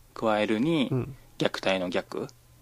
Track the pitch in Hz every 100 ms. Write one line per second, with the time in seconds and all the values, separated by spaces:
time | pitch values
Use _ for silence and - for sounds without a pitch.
0 | - - 110 107 107 110 156 160 123 131
1 | 123 131 - - - - 95 95 90 95
2 | - - - - - -